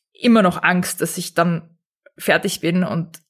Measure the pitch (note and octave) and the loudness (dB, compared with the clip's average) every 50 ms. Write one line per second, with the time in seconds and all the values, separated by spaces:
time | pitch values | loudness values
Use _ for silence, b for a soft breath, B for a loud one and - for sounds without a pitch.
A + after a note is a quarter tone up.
0 | _ _ _ - - A#3+ A3+ A3+ F#3+ F3 E3 - - F3 F3+ F3+ F3+ - - - | _ _ _ -2 2 4 4 6 4 2 2 0 0 0 2 0 -2 -4 -4 -4
1 | E3+ E3 - F#3 F3 - - E3+ F3 F3 E3+ D#3+ - - _ _ _ _ _ _ | -4 -4 -4 -6 -10 -4 -2 0 0 0 -2 -4 -8 -12 _ _ _ _ _ _
2 | _ _ _ - - - D3+ D#3+ - G3 - - - E3+ F3 F3+ F3+ - - E3 | _ _ _ -6 -2 0 0 0 0 -4 -6 -4 -2 -2 0 0 0 -2 -2 -6
3 | D#3+ - - - _ | -6 -8 -12 -20 _